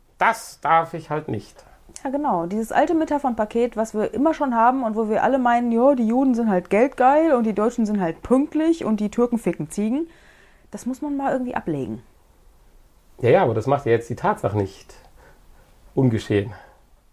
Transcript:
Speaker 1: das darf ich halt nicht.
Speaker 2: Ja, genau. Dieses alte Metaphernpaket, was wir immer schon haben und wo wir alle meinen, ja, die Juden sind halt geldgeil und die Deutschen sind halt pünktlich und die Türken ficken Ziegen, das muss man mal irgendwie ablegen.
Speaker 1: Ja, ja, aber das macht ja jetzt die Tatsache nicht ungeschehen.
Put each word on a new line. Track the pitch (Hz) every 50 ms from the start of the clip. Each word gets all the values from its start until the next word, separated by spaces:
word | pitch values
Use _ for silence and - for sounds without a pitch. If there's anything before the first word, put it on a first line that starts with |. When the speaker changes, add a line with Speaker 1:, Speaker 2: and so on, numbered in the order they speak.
| _ _ _
Speaker 1:
das | - - 226 226 - - - - _
darf | - 143 165 165 160 160 -
ich | 160 - -
halt | 147 156 151
nicht. | - 110 101 - - - - - - - _ - - - - -
Speaker 2:
Ja, | 262
genau. | 254 294 302 269 196 170 170
Dieses | 175 202 220 226 220
alte | - - 294 311 339
Metaphernpaket, | 320 320 311 294 277 285 262 226 226 214 - - 233 240 254 -
was | 214 226 - -
wir | 214 208 - -
immer | 240 285 320 311
schon | - 294 262 240
haben | 226 226 247 262 269 247
und | 220 208
wo | 220 226 208
wir | 220 - -
alle | 226 269 262
meinen, | 247 240 240 240 240 240
ja, | 226 226 254 285 285
die | 247 226
Juden | 214 233 262 277 269 240
sind | 226 240 220
halt | 185 180 180 -
geldgeil | 196 208 247 269 - - 254 262 285 311 330 330 277
und | 240 220
die | 226 196
Deutschen | 208 214 240 240 - 220
sind | 208 214 202
halt | 185 165 165 -
pünktlich | - - 247 262 294 - - 302 311 330 330 330 -
und | 208 220 208
die | 208 208
Türken | - 240 247 240 240 214
ficken | - 180 170 - 151 -
Ziegen, | - 202 208 220 254 294 330 330 - _ _ - - _ - _ _ _ _ -
das | - 202 -
muss | 233 262 -
man | 302 294 285
mal | 277 277 254 269
irgendwie | 254 254 247 -
ablegen. | 226 - 175 151 139 127 104 110 - - _ _ _ _ _ _ _ _ - _ _ _ - _ - _ _ _ _ _ _ - -
Speaker 1:
Ja, | 127 117
ja, | 151 196 185
aber | 123 104
das | 110 101
macht | 131 143 139 -
ja | 113 117
jetzt | 113 - -
die | 117
Tatsache | - - 104 208 - - 107 101
nicht | 104 98 92 - - - - - - - - - - - - - _ - - - - - _ - _ _ - -
ungeschehen. | 143 131 123 110 107 - - 107 101 101 110 104 - - - _ _ _ _ - _ _ _